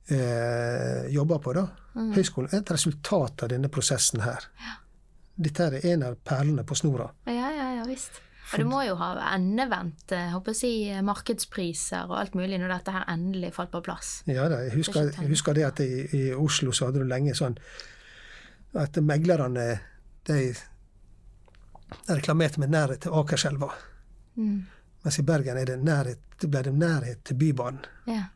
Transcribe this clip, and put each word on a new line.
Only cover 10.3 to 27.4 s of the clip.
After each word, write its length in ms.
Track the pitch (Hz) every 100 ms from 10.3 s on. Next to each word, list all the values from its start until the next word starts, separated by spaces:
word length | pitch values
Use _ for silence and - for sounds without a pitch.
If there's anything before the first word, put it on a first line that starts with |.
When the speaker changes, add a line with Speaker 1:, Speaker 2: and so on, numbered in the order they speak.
Speaker 2:
håper 220 | 180 185
jeg 20 | 220
å 40 |
si, 420 | 247 226 202 196
markedspriser 1040 | 196 202 - 226 - - 175 156 - 185 180
og 80 | 180
alt 160 | 196 185
mulig 240 | 185 190
når 100 | 185 185
dette 140 | -
her 120 | 190 -
endelig 440 | 165 180 190 175
falt 180 | 170 180
på 120 | 175
plass. 400 | 170 165 - - -
Speaker 1:
Ja 220 | 127 151
da, 100 | 135
jeg 80 | 127
husker, 220 | 123 165
Speaker 2:
Det 80 | 202
er 80 | 147
ikke 100 | 147
Speaker 1:
jeg 80 | 147
husker 240 | 156 -
det 100 | 147
at 160 | 143 135
i, 380 | 135 127 139 143
i 160 | 135
Oslo 380 | 131 151 - 135
så 140 | 120 123
hadde 140 | 139
du 60 | 131
lenge 300 | 127 143 120
sånn 220 | 131 117 - - - - - - - - - - -
at 200 | - 143
meglerne, 880 | 170 151 147 170 165 127 123 120 110 - - - - -
de 280 | 147 131 120 - - - - - - - - - - - - - - -
reklamerte 480 | 156 156 160 156 151
med 100 | 139
nærhet 320 | 160 139 127
til 100 | 175
Akerselva. 600 | 160 147 147 147 139 139 - - - - - - -
Speaker 2:
Mm. 280 | 214 202 185 - - -
Speaker 1:
Mens 160 | 156 147
i 40 |
Bergen 340 | 143 156 135 127
er 80 | 127
det 140 | 127
nærhet, 340 | 147 143 127 120 - -
det 100 | 160
ble 100 | 139
det 100 | 131
nærhet 500 | 139 170 156 123 117
til 120 | -
Bybanen, 500 | 131